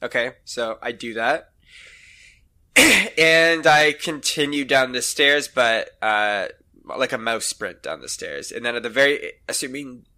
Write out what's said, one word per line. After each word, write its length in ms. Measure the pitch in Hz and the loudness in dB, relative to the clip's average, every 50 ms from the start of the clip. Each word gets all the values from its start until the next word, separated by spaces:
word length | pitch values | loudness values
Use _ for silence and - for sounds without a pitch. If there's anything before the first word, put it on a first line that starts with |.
| - | -8
Okay, 280 | 117 - 123 117 127 - _ _ | -4 -2 -2 -2 -4 -6 _ _
so 320 | - - 123 117 113 110 - | -12 -8 -6 -6 -6 -6 -8
I 100 | - 120 | -8 -10
do 220 | 117 98 120 117 107 | -10 -8 -10 -10 -6
that. 360 | 113 113 123 151 165 - _ _ _ _ _ - - - - - - - - - - - - _ _ _ _ _ _ _ _ - | -2 0 0 0 -2 -4 _ _ _ _ _ -20 -20 -20 -20 -20 -20 -20 -20 -20 -20 -20 -20 _ _ _ _ _ _ _ _ 4
<clears throat> 420 | 262 285 311 214 - 214 220 - | 4 6 6 6 4 2 0 2
And 480 | 156 160 160 160 165 165 165 165 160 151 | 2 4 6 6 6 6 4 4 4 4
I 280 | 160 151 151 151 151 147 | 6 6 6 6 4 2
continue 720 | - - 175 156 143 - - - 156 147 143 147 143 139 | -2 -6 -8 -6 -4 -4 -4 -2 -2 -2 -2 -2 -2 0
down 280 | 127 139 135 131 127 | 2 2 2 2 2
the 100 | 127 123 | -2 -4
stairs, 460 | - - - - 143 143 143 147 135 | -4 -4 0 2 4 4 4 2 0
but, 420 | - - 131 120 113 113 107 - - - - 104 | -2 0 2 2 2 2 0 -2 -6 -8 -4 -2
uh, 440 | 110 107 104 104 104 104 101 92 - - _ _ _ _ _ _ | 0 2 2 2 0 -2 -2 -4 -8 -10 _ _ _ _ _ _
like 260 | - - - 131 123 | -8 -4 -4 -4 -2
a 60 | 135 | -4
mouse 280 | 117 113 113 113 110 - | -4 -4 -4 -4 -4 -4
sprint 360 | - - - 107 95 87 _ | -8 -8 -8 -10 -10 -10 _
down 200 | - 71 80 71 | -10 -10 -10 -10
the 60 | 64 - | -10 -12
stairs. 420 | - - - 87 71 71 - - | -12 -10 -10 -10 -10 -10 -12 -12
And 120 | - 120 117 | -10 -8 -6
then 120 | 120 120 | -4 -4
at 80 | 120 110 | -4 -6
the 60 | 120 | -4
very, 440 | 107 131 139 143 143 - - - - _ _ - | 0 2 2 2 2 0 -6 -10 -14 _ _ -8
assuming 560 | - - 151 131 127 143 143 131 123 120 - _ _ | -6 -6 -6 -8 -10 -12 -14 -14 -18 -20 -20 _ _